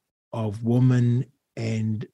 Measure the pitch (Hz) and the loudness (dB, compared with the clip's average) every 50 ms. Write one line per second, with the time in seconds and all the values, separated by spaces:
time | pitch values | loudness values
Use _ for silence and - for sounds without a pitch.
0 | _ _ _ _ _ _ - 117 110 107 101 110 117 113 117 127 127 127 127 123 | _ _ _ _ _ _ -8 -6 -6 -6 -6 -4 -2 0 2 4 4 4 4 4
1 | 120 120 120 123 127 - _ _ _ _ _ - 113 113 113 110 110 110 107 104 | 2 2 2 0 -2 -6 _ _ _ _ _ -8 -6 -4 -4 -2 -2 -2 -4 -4
2 | - - | -8 -10